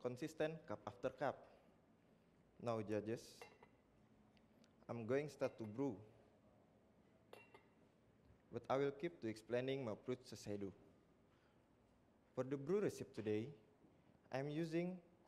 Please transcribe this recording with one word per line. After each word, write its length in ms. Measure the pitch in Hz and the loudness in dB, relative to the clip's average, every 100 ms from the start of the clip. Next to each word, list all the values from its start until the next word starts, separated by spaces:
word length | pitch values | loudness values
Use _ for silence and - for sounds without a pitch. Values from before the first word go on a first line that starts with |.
consistent 520 | 123 123 151 - 156 165 - | -2 -2 -4 0 0 0 -6
cup 140 | 104 - | -6 -6
after 220 | - 127 | -4 -4
cup. 280 | - 135 - - - - - - - - - - - - - | 0 0 0 -6 -20 -20 -20 -20 -20 -20 -20 -20 -20 -20 -4
Now, 200 | 120 113 | 0 0
judges, 400 | 101 107 101 123 - - - - - - - - - - - - - - - - - | 2 2 2 -2 -6 -16 -16 -16 -20 -20 -20 -20 -20 -20 -20 -20 -20 -20 -20 -14 -8
I'm 180 | 120 110 | -4 2
going 240 | 135 147 | 2 2
start 260 | - 131 - | 0 -2 0
to 60 | |
brew, 300 | 110 110 139 98 - - - - - - - - - - - - - - - - - - - - - - - - - | -6 -2 -2 -2 -10 -20 -20 -20 -20 -20 -20 -20 -20 -20 -20 -20 -20 -20 -20 -20 -20 -20 -20 -20 -20 -20 -20 -20 -10
but 100 | 113 - | -4 2
I 80 | 131 | 4
will 120 | 143 | 4
keep 300 | 139 170 170 | 2 -4 -2
to 80 | 113 | -4
explaining 560 | 107 - 120 131 135 | -4 0 2 4 2
my 80 | 120 | 0
approach 400 | 98 - 127 - | -2 -2 -4 -4
as 100 | 107 110 | -10 -4
I 60 | 104 | -2
do. 160 | 98 - - - - - - - - - - - - - - - - | -4 -6 -16 -20 -20 -20 -20 -20 -20 -20 -20 -20 -20 -20 -20 -20 -6
For 80 | - | -4
the 140 | 131 139 | -2 -2
brew 240 | 139 202 | 2 4
recipe 300 | 165 - - | 4 0 -4
today, 320 | - 107 107 123 - - - - - - - - | -2 2 2 2 -6 -18 -20 -20 -20 -20 -20 -6
I'm 160 | 131 143 | -2 0
using 480 | 151 165 165 175 185 - - | 0 0 2 0 -2 -12 -20